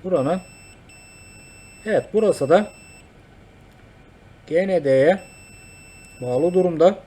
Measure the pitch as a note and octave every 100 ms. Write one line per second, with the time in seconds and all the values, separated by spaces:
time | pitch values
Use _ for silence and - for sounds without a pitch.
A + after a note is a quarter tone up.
0 | F#3 E3+ C3+ F#3 - - - - - -
1 | - - - - - - - - G#3+ G3+
2 | - G#3+ G#3 - C3+ F3+ G#3 - - -
3 | - - - - - - - - - -
4 | - - - - - D#3+ F#3+ F3+ C#3+ C3+
5 | C#3+ G3 - - - - - - - -
6 | - - B2 B2+ E3+ F3+ F3+ D#3+ F3 G#3